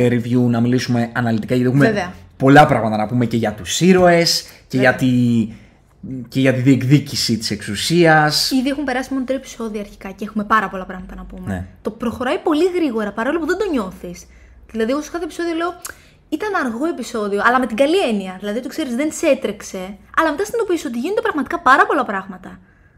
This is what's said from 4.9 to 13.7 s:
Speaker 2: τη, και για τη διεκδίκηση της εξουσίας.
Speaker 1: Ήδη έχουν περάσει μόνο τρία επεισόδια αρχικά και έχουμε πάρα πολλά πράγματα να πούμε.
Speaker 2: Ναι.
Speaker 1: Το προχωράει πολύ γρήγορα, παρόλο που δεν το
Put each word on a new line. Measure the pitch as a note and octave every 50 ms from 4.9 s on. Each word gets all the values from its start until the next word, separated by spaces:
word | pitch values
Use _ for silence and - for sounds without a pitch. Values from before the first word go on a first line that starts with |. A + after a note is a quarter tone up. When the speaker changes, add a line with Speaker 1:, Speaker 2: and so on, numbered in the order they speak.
| B2+ -
Speaker 2:
τη, | C3 B2+ B2 B2 B2 A#2+ A#2 A#2 A2 A2 - - - - _ _ _ _ _ _ - A2 C3 C3 A#2 -
και | - C#3
για | C3 C3+ B2
τη | B2
διεκδίκηση | B2 C#3 C3+ A#2 B2 B2 C#3+ C#3+ - - - A2+ - - A#2 G#2+
της | - -
εξουσίας. | G#2+ G2+ - - G#2 G2 - - D#3+ F3 E3+ D#3+ D#3 D#3 D3+ D3+ D3 - - -
Speaker 1:
Ήδη | - C4 B3 C#4
έχουν | C#4 C#4+ D4+
περάσει | C4+ B3 B3+ C4 C4 C4+
μόνο | C4+ B3+
τρία | B3 C4 C4+
επεισόδια | C4+ - - - A#3 A3+ G#3 G#3+
αρχικά | G3+ - - - - G3
και | F#3+ - A3 G3+
έχουμε | - G#3+ G3+
πάρα | G#3 A#3 A3 G3+ F#3+
πολλά | G3 F#3+ F#3
πράγματα | - F#3 F#3 F#3 - F#3
να | F#3 F#3
πούμε. | - - F#3+ F#3 F3+ G2
Speaker 2:
Ναι. | F2+ F2+ - - -
Speaker 1:
Το | - A#3
προχωράει | G#3+ A3+ - A#3 - - B3 B3+ D#4 F#4+
πολύ | - F#4 D#4 D4 E4+ F#4+ F4
γρήγορα, | F4+ E4 C#4+ A3 A3+ G#3+ G3+
παρόλο | G3+ - A3+ C4 D4+ F4
που | D#4+
δεν | D4 F4+ F#4
το | A4 G4+